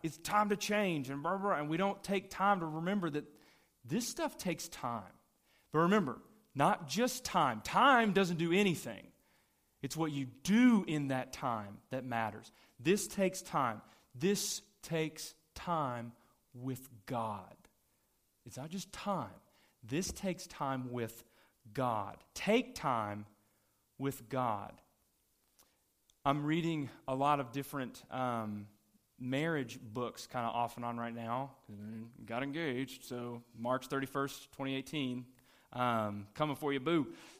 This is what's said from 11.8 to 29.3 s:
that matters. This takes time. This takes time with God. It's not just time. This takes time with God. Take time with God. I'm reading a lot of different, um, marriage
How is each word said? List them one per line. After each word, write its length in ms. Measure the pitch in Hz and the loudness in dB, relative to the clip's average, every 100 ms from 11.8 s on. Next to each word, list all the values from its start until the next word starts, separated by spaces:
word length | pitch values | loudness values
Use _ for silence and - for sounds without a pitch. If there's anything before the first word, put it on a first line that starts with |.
| - | -8
that 140 | 131 | -6
matters. 460 | 127 117 110 107 - - - - | -2 0 0 -4 -14 -20 -20 -2
This 260 | 123 202 - | 2 2 2
takes 360 | - 190 185 | 0 0 0
time. 380 | - 160 127 110 - - _ | -2 0 0 0 -8 -20 _
This 480 | 123 175 202 - - - _ | 0 2 2 0 -6 -10 _
takes 520 | - 165 160 156 - - _ | -4 -2 -2 -4 -12 -14 _
time 560 | - - 165 139 120 117 - _ _ _ | -10 -2 0 0 -2 -8 -12 _ _ _
with 360 | 123 127 127 - 113 - | -10 -6 -6 -10 -16 -6
God. 480 | 123 110 101 90 - - _ _ _ _ _ _ _ | -2 -2 -4 -10 -20 -20 _ _ _ _ _ _ _
It's 120 | 113 123 | -16 -12
not 140 | 151 | -10
just 200 | 185 - | -10 -10
time. 380 | - 208 185 107 90 - _ _ _ | -6 -2 -2 -2 -10 -20 _ _ _
This 260 | 113 143 190 | -4 -2 -2
takes 380 | - 196 175 - | -4 -4 -4 -8
time 420 | - 139 131 127 | -6 -2 -2 -2
with 320 | 120 110 - - _ _ _ 107 | -4 -4 -6 -20 _ _ _ -10
God. 440 | 107 127 110 98 - - | -2 0 0 -2 -8 -16
Take 400 | - - 226 247 | -4 2 2 2
time 500 | - 151 120 104 104 104 _ _ _ _ _ _ - | -4 0 0 0 -4 -10 _ _ _ _ _ _ -6
with 300 | 135 131 117 | -4 -6 -6
God. 440 | 131 123 104 101 - _ _ _ _ _ _ _ _ _ _ _ _ _ _ | -2 0 -2 -6 -14 _ _ _ _ _ _ _ _ _ _ _ _ _ _
I'm 200 | 139 147 | 2 2
reading 440 | 147 160 170 160 135 - - | 2 0 0 -2 -4 -8 -6
a 60 | |
lot 260 | 131 139 147 | 0 2 2
of 120 | 127 | 0
different, 500 | 131 135 143 123 - - | -6 -6 -6 -8 -10 -10
um, 560 | 131 127 117 107 104 104 _ _ _ _ - | -4 -2 -2 -4 -6 -10 _ _ _ _ -12
marriage 600 | 127 | -4